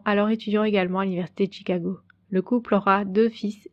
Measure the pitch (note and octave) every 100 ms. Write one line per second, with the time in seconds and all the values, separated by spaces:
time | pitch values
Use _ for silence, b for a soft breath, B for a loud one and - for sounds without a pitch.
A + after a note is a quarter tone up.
0 | G#3+ G3+ G#3 A3+ G#3+ G#3 G#3+ G3+ F3+ F#3+
1 | G3 F3 E3+ - G3 - - F#3+ F3 F#3
2 | _ _ - F#3 F#3 B3 A#3 G3+ G3 G3
3 | G3 G3 A#3 - G#3 - -